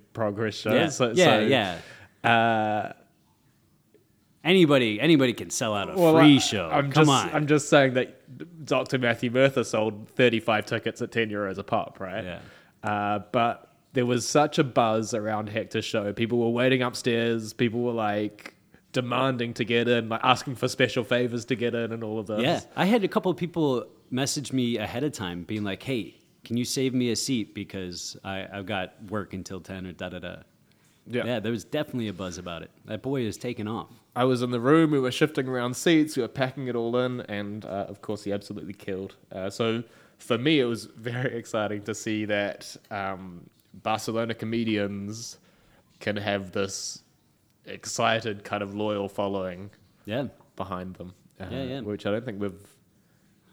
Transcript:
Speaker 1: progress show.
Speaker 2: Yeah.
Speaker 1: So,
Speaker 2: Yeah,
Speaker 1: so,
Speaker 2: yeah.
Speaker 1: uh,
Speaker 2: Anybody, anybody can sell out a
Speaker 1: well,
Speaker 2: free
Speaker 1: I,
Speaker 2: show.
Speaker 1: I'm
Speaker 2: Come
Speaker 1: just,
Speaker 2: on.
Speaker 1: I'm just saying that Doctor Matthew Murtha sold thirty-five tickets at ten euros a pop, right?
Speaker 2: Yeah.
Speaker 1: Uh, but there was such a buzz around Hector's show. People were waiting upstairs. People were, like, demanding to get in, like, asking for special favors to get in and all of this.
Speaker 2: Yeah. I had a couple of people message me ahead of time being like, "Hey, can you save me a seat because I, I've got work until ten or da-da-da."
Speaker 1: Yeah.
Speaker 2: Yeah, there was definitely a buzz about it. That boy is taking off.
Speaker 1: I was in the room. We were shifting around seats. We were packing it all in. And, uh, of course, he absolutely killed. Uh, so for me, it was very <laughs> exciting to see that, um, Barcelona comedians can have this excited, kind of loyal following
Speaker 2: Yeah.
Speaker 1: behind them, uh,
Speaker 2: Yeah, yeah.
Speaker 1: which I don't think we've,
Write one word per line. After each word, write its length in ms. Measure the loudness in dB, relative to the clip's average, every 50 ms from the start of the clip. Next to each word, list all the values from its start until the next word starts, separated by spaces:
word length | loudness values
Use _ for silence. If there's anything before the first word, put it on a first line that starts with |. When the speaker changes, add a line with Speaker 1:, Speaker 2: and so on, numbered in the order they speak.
| -14 _ -6
Speaker 1:
progress 420 | -2 -2 -2 -2 -2 -2 -4 -4
show. 180 | -4 -2 2 2
Speaker 2:
Yeah. 140 | 4 2 2
Speaker 1:
So, 220 | 2 0 0 2 4
Speaker 2:
Yeah, 100 | 6 6
Speaker 1:
so, 160 | 8 8 6
Speaker 2:
yeah. 880 | 4 4 4 4 2 0 -2 -6 -10 -14 -20 -20 -20 -20 _ _ 2 4
Speaker 1:
uh, 640 | 6 6 6 4 4 2 2 0 0 -2 -2 -4 -8 -14 _ _ _ _ _ _ _ _ _ _ _ _ _ _ _ _ _ _ _ _ _ _ _ _ _ _ _ _ 2
Speaker 2:
Anybody, 560 | 4 6 8 8 8 8 6 6 4 2 2
anybody 340 | 4 6 6 6 6 4 2
can 160 | -2 -6 -8
sell 240 | -6 -4 -2 -2 0
out 160 | 0 -2 -2
a 40 | 2 4
Speaker 1:
well, 140 | 6 8 8
Speaker 2:
free 200 | 10 10 10 10
Speaker 1:
I, 20 | 8
Speaker 2:
show. 320 | 6 4 0 0 0 0
Speaker 1:
I'm 200 | 2 0 0 2
Speaker 2:
Come 160 | 6 6 8
Speaker 1:
just, 200 | 8 8 6 4
Speaker 2:
on. 80 | 2 0
Speaker 1:
I'm 120 | 0 2
just 220 | 4 4 2 4 6
saying 260 | 6 6 6 6 4
that 720 | 0 -2 -2 -6 -14 _ -20 -18 -16 -16 -16 -16 -16 -6
Doctor 340 | -2 -2 -2 0 0 -2 0
Matthew 320 | 0 0 0 0 -2 0
Murtha 340 | 4 4 4 4 4 2 0
sold 420 | 0 0 0 0 0 -2 -4 -10 -6
thirty-five 560 | 2 4 6 6 6 4 2 2 0 0 0
tickets 380 | -2 -4 -4 -4 -4 -6 -6 -6
at 100 | -4 -2
ten 160 | -2 -2 0
euros 300 | -2 -4 -4 -4 -6 -6
a 40 | -4
pop, 380 | -2 -2 -2 -2 -4 -8 -10
right? 240 | -10 -8 -8 -8 -8
Speaker 2:
Yeah. 140 | -8 -10 -10 -12 -16 -20 -20 -20 _ _ _ -6
Speaker 1:
Uh, 360 | -4 -2 0 0 0 -2 -2 -4 -2 0
but 380 | 2 2 2 0 -4 -10 -20 _ _ _ _ -2
there 140 | 0 0
was 200 | 2 0 0 0
such 320 | 2 4 4 4 4 4 2
a 60 | 0
buzz 480 | 2 2 2 2 4 2 0 -2 -2 -4
around 380 | -4 -2 -2 -2 -2 -4 -4
Hector's 340 | -4 -4 -4 -4 -4 -4 -4
show. 300 | -2 -2 -2 -2 -2 -2
People 240 | -2 -2 0 0 0
were 100 | 2 2
waiting 320 | 2 2 2 4 4 2
upstairs. 720 | 2 -2 -4 -2 -2 0 0 2 2 0 0 -2 -4 -6 -4
People 300 | -2 0 0 0 0 -2
were, 100 | -2 -2
like, 600 | 0 -2 0 0 0 -2 -2 -4 -8 -16 -18 -20 _ _ _ -20 _ _ _ -4
demanding 600 | -4 -2 0 0 0 2 0 0 0 -2 -4 -4
to 100 | -4 -2
get 240 | 2 2 2 4 4
in, 200 | 4 2 2 0
like, 120 | -2 0 4
asking 300 | 4 4 4 2 -4 -4
for 140 | -2 -2 -2
special 360 | 2 2 0 2 2 -2 0
favors 400 | 0 2 2 2 0 -2 -4 -4
to 80 | -4 -2
get 200 | -2 0 -2 -2
in 180 | -2 -2 -4 -4
and 100 | -6 -6
all 160 | -6 -6 -6
of 80 | -4
this. 140 | -4 -2 0
Speaker 2:
Yeah. 200 | 0 0 0 0 -4 -6 -4
I 100 | 0 2
had 180 | 2 4 2 2
a 40 | 0
couple 220 | -2 -2 0 0
of 60 | -2
people 500 | -2 -4 -4 -2 0 2 2 2 0 -2 -6 -12 -20 _ _
message 420 | -4 -2 -2 -2 -2 -4 -6 -4 -2
me 240 | 0 0 0 0 -2
ahead 260 | -4 -4 -4 -4 -4
of 80 | -4 -4
time 300 | -4 -6 -6 -6 -8 -8
being 220 | -6 -4 -4 -2
like, 180 | -4 -4 -6 -4
"Hey, 320 | -4 -4 -4 -4 -6 -12 _ _ _ _ _ -10
can 120 | -6 -4
you 80 | -4 -2
save 300 | -2 -2 -2 0 0 0
me 160 | 0 0 0
a 60 | 0
seat 380 | -2 -2 -2 -2 -2 -2 -4 -8
because 600 | -12 -12 -10 -10 -8 -8 -8 -10 -10 -12 -12 -14 -12 -10
I, 220 | -8 -8 -8 -8 -10
I've 140 | -10 -10 -8
got 300 | -6 -4 -4 -4 -6 -10 -14 -12 -8
work 240 | -6 -6 -6 -6 -8
until 260 | -10 -10 -10 -12 -12
ten 260 | -12 -12 -12 -10 -10
or 60 | -12 -10
da-da-da." 440 | -10 -10 -8 -8 -10 -10 -12 -12 -14 -16 -20 _ _ _ _ _ _ _ _ _ _ _
Speaker 1:
Yeah. 180 | -6 -4 -4 -2
Speaker 2:
Yeah, 140 | -2 -2 -2
there 100 | -2 -2 -4
was 120 | -4 -6
definitely 440 | -6 -4 -4 -4 -4 -4 -4 -4 -4
a 40 | -6
buzz 260 | -6 -8 -8 -8 -10
about 240 | -10 -10 -10 -10 -12
it. 80 | -14 _ _ -12
That 160 | -10 -10 -8 -6
boy 200 | -4 -2 -2 -2
is 140 | -4 -4
taking 300 | -6 -8 -8 -8 -6 -6
off. 220 | -6 -6 -6 -8 -10 -16 -20 _ _ _
Speaker 1:
I 100 | 2 4
was 180 | 4 4 2 2
in 80 | 0
the 100 | -2 0
room. 300 | 4 6 6 6 6 6 4
We 80 | 2
were 100 | 2 0
shifting 380 | 0 2 0 0 2 0 -2 -2
around 260 | -2 -2 -2 -2 -4
seats. 420 | 0 2 4 6 6 4 4 2
We 60 | -2 -2
were 60 | -2
packing 400 | -2 -2 -2 -2 -2 -4 -6 -4
it 80 | -2
all 200 | -2 -2 0 0 0
in. 240 | 0 0 -2 -6 -8
And, 420 | -6 -6 -6 -6 -6 -8 -10 -10
uh, 220 | -8 -6 -6 -6 -6
of 120 | -8 -10 -8
course, 200 | -8 -8 -6 -4
he 80 | -4 -4
absolutely 420 | -4 -6 -8 -12 -10 -10 -12 -14
killed. 420 | -12 -10 -8 -8 -6 -8 -10 -12 _ _ _ -10
Uh, 180 | -8 -8 -6
so 320 | -4 -2 -2 0 0 -2 -4 -8 -14 -20 -20 _ _ _
for 180 | -4 -2 -2 0
me, 220 | 2 2 4 4
it 60 | 2
was 180 | 2 0 -4 -6
very 500 | -12 -18 -12 -10 -8 -6 -4 -4 -4 -4
<laughs> 40 | -6
exciting 440 | -8 -6 -2 -2 -2 -2 -4 -4 -6
to 100 | -6 -8
see 320 | -6 -4 -4 -4 -2 -2
that, 500 | 0 0 0 0 -2 -4 -8 -12 -18 -18 -20 -14 _
um, 580 | -8 -6 -6 -6 -6 -8 -10 -14 -16 -16 -18 -20 _ _ _ _ -20 -8 -4
Barcelona 520 | -2 -2 -2 -2 -2 -2 -2 -2 -2 -4
comedians 1040 | -6 -6 -4 -2 -2 0 0 0 0 0 -2 -4 -6 -8 -8 -10 -10 -12 -14 -16 -18 _ _ _ _ _ _ _ _ _ _ _ _
can 160 | -6 -6 -4
have 360 | -4 -2 -2 -2 -2 -4 -4 -4
this 500 | -4 -4 -4 -4 -8 -10 -10 -12 -14 -18 _ _ _ _ _ _ _ _ _ _ _ _ -16
excited, 720 | -16 -14 -12 -8 -2 0 2 2 2 0 -2 -4 -6 -8 -8
kind 180 | -8 -6 -6 -6
of 120 | -6 -4
loyal 340 | -4 -2 -2 -2 -2 -4 -4
following 640 | -4 -2 -2 -2 -2 -2 -4 -6 -8 -10 -12 -16 -18 _ _ _ _ _ _
Speaker 2:
Yeah. 240 | -6 -4 -4 -4 -6 -8 -14 _ _ _
Speaker 1:
behind 400 | -10 -8 -8 -8 -8 -8 -10 -12
them, 180 | -14 -14 -16 -16 _ _ _ _ -16
uh, 60 | -12 -10
Speaker 2:
Yeah, 120 | -8 -8 -8
yeah. 180 | -8 -8 -8
Speaker 1:
which 260 | -8 -8 -8 -4 -2
I 40 | -2
don't 140 | -2 -2 -2
think 160 | -6 -6 -6
we've, 200 | -6 -6 -6 -8 -16 -20 _ _ _ _ _ _ _ _ _ _ _ _ _ _ _ _